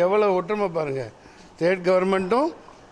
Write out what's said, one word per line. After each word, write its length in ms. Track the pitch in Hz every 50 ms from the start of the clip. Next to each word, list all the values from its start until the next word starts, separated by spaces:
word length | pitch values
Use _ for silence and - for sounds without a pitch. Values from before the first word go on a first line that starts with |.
| 175
எவ்வளவு 300 | 180 202 214 214 202 185 180
ஒற்றுமை 280 | 175 175 214 208 202 185 160 165
பாருங்க. 260 | 156 143 135 135 120 110 - - - - - - - - -
ஸ்டேட் 320 | - 160 175 190 185 175 185
கவர்மெண்ட்டும் 640 | 185 185 185 190 190 190 190 180 220 254 302 339 - - - - - - - -